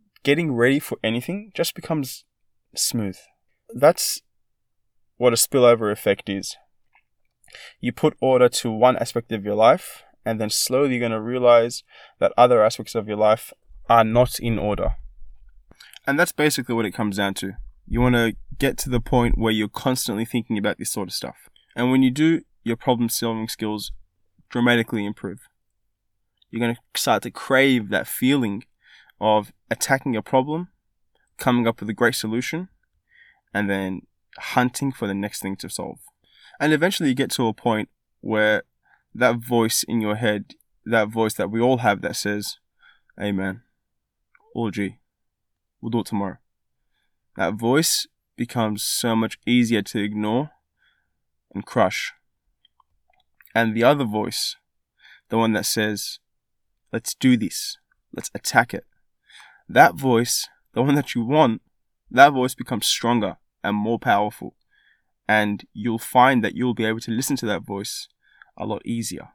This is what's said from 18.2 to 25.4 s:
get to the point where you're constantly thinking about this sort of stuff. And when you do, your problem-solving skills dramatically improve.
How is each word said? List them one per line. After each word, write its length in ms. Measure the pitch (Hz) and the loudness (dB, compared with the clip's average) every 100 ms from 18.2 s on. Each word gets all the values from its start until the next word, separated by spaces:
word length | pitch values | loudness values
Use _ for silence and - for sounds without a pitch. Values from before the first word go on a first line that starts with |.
| 117 - - - | 2 -2 -10 -4
get 200 | 139 - | -2 -2
to 120 | 139 | -2
the 100 | 123 | -2
point 360 | - 127 120 110 | 2 2 2 2
where 160 | 113 | 0
you're 160 | 110 104 | 0 -2
constantly 560 | - 135 127 - 104 | -4 -2 -2 -2 -4
thinking 320 | 117 123 110 107 | -4 -4 -4 -2
about 220 | 104 - | -2 -4
this 120 | 104 | -6
sort 180 | - 95 | -8 -8
of 60 | |
stuff. 360 | - - - - _ _ - | -8 -10 -14 -20 _ _ -4
And 140 | 123 | 0
when 120 | 131 | 4
you 80 | 131 | 2
do, 320 | 131 156 165 - _ | 2 2 2 -2 _
your 120 | - 113 | -6 -4
problem-solving 720 | - 120 117 - 117 113 110 | -2 0 0 -2 -4 -4 -6
skills 440 | - 107 107 98 - - _ _ _ _ | -6 -6 -6 -8 -16 -18 _ _ _ _
dramatically 560 | 123 120 120 113 113 | 0 2 2 0 -4
improve. 360 | 101 107 98 90 | -6 -8 -10 -14